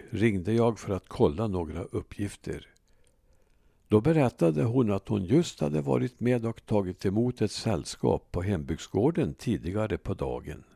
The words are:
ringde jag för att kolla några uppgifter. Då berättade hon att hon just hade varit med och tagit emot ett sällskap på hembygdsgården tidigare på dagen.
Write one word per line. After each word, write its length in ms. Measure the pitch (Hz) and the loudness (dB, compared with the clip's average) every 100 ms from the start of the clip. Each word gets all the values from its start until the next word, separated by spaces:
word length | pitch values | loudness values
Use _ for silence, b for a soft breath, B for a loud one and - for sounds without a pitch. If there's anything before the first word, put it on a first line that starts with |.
| - | -4
ringde 440 | 101 110 98 90 | 0 2 2 0
jag 260 | 113 117 110 | 2 2 0
för 140 | - | -4
att 140 | 92 - | -6 -4
kolla 400 | - 98 76 113 | 2 2 4 -2
några 360 | 92 80 78 | -2 -4 -6
uppgifter. 840 | 95 90 - - 101 - - 76 - _ _ _ _ _ _ _ _ _ _ _ _ | -6 -8 -8 -8 -8 -8 -10 -10 -12 _ _ _ _ _ _ _ _ _ _ _ _
Då 140 | 107 | 4
berättade 640 | 127 160 123 - 165 151 | 4 4 2 2 2 2
hon 280 | 123 127 113 | 2 2 2
att 160 | 98 - | 0 -2
hon 180 | 104 90 | -2 2
just 340 | 143 170 - | 2 2 -2
hade 220 | 147 151 | -2 -2
varit 380 | 139 131 127 - | 0 0 0 -2
med 260 | 120 123 113 | 0 0 -2
och 200 | - - | -8 -2
tagit 400 | 107 92 87 98 | 0 0 -2 0
emot 360 | 104 123 123 | 0 0 0
ett 100 | 107 | -2
sällskap 800 | - 117 87 60 - 120 85 - | -2 -2 -2 -4 -2 2 2 -2
på 100 | 87 | -4
hembygdsgården 920 | 92 92 69 82 - 92 127 170 101 | -2 -2 -2 -6 -4 0 2 2 -2
tidigare 640 | 69 - 85 71 101 107 85 | -2 -2 -2 -2 -4 -2 -4
på 160 | - | -4
dagen. 500 | 92 67 62 - 58 - | -4 -4 -6 -10 -14 -16